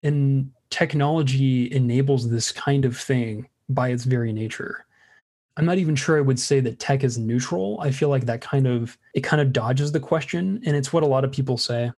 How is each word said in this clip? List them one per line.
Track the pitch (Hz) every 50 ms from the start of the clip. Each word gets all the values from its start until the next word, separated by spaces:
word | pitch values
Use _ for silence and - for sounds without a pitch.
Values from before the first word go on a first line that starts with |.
And | - 147 147 143 143 139 139 135 135 135 - _ _ _
technology | - - 175 - - 147 143 147 156 165 151 131 131 135 135 135 127 127 123 120
enables | 143 135 127 120 120 131 135 135 139 127 120 120
this | 113 113 113 -
kind | - - - - 139 143 135
of | 127 123
thing | - - - 135 127 120 113 107 107 123 _ _ _ _ -
by | 135 131 127 127
its | 123 120 117
very | 127 127 120 117 113 110
nature. | 110 113 107 - - - - - - - _ _ _ _ _ _ _ _ _ _ _ _ _ _
I'm | - 156
not | 170 180 190
even | 185 156 156
sure | 135 - - 160 151
I |
would | 143 135 131 123
say | - - 143 135
that | 127 120 110 -
tech | - - 143 135 135
is | 131 117
neutral. | 120 113 110 120 123 123 - 175 180 190 202 208 208
I | 175 147
feel | 131 139 156 147
like | 143 135 123
that | 120 117 117
kind | - - - 139 135
of, | 131 123 120 117 113 - _ _ _ _
it | 131
kind | 131 - - 151
of | 147 135
dodges | 131 131 110 117 131 131 147 147
the | 147 156
question, | 131 - 165 160 - - - 170 180 190 190 233 -
and | 165 147
it's | 147 135 -
what | - 165 156
a |
lot | 147 135 131 135
of | 131
people | - - 135 135 127
say. | 117 - - 120 117 120 120 120 _